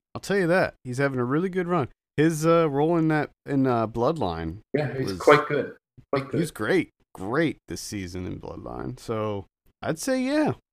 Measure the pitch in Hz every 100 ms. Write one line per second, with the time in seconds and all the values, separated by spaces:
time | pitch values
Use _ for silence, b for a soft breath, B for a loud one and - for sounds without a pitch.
0 | _ - - 196 170 185 147 - 127 123
1 | 143 127 123 143 190 180 170 175 120 -
2 | _ - 160 156 160 170 160 139 156 170
3 | 160 156 135 - - 139 135 120 110 117
4 | 120 165 95 82 82 98 - 143 139 131
5 | 107 92 - 147 - 143 - - _ -
6 | _ 139 131 - 165 - 107 185 120 _
7 | _ - 95 135 170 - _ 85 - 104
8 | 92 90 90 95 - 87 120 120 - 123
9 | - 110 107 101 - _ _ _ - 165
10 | - 262 254 302 294 - _